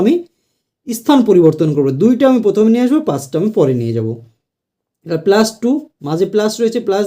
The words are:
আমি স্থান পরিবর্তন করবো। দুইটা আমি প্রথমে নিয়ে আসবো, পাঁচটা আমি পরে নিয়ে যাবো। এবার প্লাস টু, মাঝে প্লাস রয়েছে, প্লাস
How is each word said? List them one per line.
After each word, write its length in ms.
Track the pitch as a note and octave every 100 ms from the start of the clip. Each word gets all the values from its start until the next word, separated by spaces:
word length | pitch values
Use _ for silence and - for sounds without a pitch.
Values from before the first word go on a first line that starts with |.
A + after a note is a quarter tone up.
আমি 120 | G3 F4 - _ _ _ _ _ -
স্থান 240 | A3+ - C#4
পরিবর্তন 500 | G#3+ F#3 D#3+ D3+ D#3+
করবো। 160 | C#3+ C#3
দুইটা 380 | C3+ G#3+ A#3+ C4+
আমি 100 | B3+
প্রথমে 280 | G3+ G3+ A3
নিয়ে 140 | A#3
আসবো, 160 | B3 D4+
পাঁচটা 380 | D#4 C#3 - D#3
আমি 120 | G#3
পরে 240 | A3 C#3
নিয়ে 180 | B2+ A#2
যাবো। 200 | A2+ A2 A#2 - _ _ _ _ _ _ _ E3
এবার 140 | E3 G3
প্লাস 220 | G3+ G#3+ -
টু, 80 | A#3 D4 - _
মাঝে 240 | C#3+ D#3+ F#3+
প্লাস 340 | G#3 G#3+ G#3+
রয়েছে, 200 | A3+ A#3+
প্লাস 240 | G3+ G3